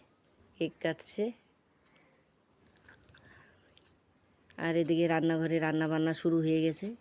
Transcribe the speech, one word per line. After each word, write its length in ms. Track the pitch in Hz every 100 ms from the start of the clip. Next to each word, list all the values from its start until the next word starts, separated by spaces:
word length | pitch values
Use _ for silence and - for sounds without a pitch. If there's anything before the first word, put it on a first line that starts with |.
| _ _ _ _ - -
কেক 140 | 165 -
কাটছে। 520 | 165 160 - - 220 - _ _ _ _ _ _ _ _ _ _ _ _ - _ - - - - - - - _ _ _ _ _ _ _ _ _ _ -
আর 200 | 165 165
এদিকে 300 | 160 165 170
রান্নাঘরে 520 | 165 160 160 160 160
রান্নাবান্না 560 | 156 156 156 156 160
শুরু 240 | 160 175 165
হয়ে 240 | 160 160
গেছে। 320 | 160 156 196 240